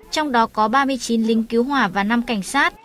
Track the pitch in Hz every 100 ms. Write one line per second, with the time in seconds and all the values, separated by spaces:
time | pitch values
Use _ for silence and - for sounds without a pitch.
0 | - - 302 240 226 - 220 262 269 262
1 | - 233 220 226 226 233 247 277 214 190
2 | 202 240 240 220 180 277 320 -